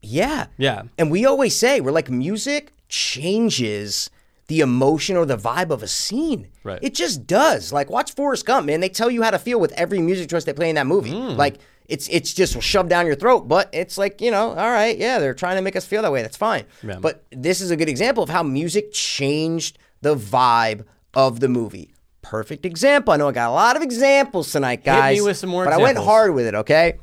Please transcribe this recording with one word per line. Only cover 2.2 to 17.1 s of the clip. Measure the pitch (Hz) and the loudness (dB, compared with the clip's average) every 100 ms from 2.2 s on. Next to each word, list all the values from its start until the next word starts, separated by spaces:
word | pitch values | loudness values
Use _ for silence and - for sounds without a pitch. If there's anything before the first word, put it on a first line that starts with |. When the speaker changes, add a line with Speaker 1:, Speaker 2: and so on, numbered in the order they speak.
| 139 214 269 294 285 _ _ | -4 -4 -4 -4 -6 _ _
Speaker 1:
changes | - - 127 160 208 226 147 117 104 104 - - _ _ _ _ | -6 -6 -4 -2 0 0 0 -2 -4 -6 -6 -8 _ _ _ _
the | 160 | 2
emotion | 139 123 135 156 - 185 | 2 4 2 2 0 0
or | 165 | 0
the | 120 | 0
vibe | 110 131 185 | -2 -2 -2
of | 135 | -4
a | 104 | -4
scene. | - - 226 320 220 98 _ | -6 -4 -4 -4 -4 -8 _
Speaker 2:
Right. | 101 92 | -12 -6
Speaker 1:
It | 269 - | -6 -4
just | 339 165 - | -4 -6 -2
does. | 180 311 175 82 | 2 4 2 -2
Like, | 139 139 | -4 -2
watch | 226 294 - | -4 -4 -4
Forrest | 285 254 - | -2 -2 0
Gump, | 254 147 | 0 0
man. | 156 | -2
They | 185 | -2
tell | 185 233 | -2 -2
you | 240 | 0
how | 226 | 0
to | 214 | 0
feel | 233 240 | -2 0
with | 170 | 0
every | - 170 190 | 0 -2 0
music | 165 185 160 | 0 -2 -2
choice | 170 | -4
they | 156 | -4
play | 135 165 | -2 0
in | 156 | 0
that | 131 | 2
movie. | 190 117 | 0 0
Speaker 2:
Mm. | 202 254 127 | -8 -6 0
Speaker 1:
Like, | 143 139 _ _ _ | 0 -2 _ _ _
it's, | 156 - | -8 -2
it's | 165 - | -2 -2
just | - 185 127 | 0 0 0
shoved | - 208 175 | 0 0 2
down | 175 175 | 2 2
your | 139 | 0
throat, | 240 254 117 | 2 2 4
but | 165 196 | 0 2
it's | 156 180 - | -4 -6 -4
like, | 196 196 | -4 -2
you | 233 | -2
know, | 208 226 | 0 0
all | - 214 | -2 0
right, | 240 220 220 | 2 0 0
yeah, | 233 254 | -2 0
they're | 139 123 | 0 -2
trying | 180 190 | -2 -2
to | |
make | 190 190 | -2 -6
us | - | -4
feel | 202 | -2
that | 214 | 0
way. | 135 | -2
That's | 113 - | -4 -4
fine. | 214 185 107 _ | -2 -2 -6 _
Speaker 2:
Yeah. | 107 92 | -12 -4
Speaker 1:
But | 98 | -4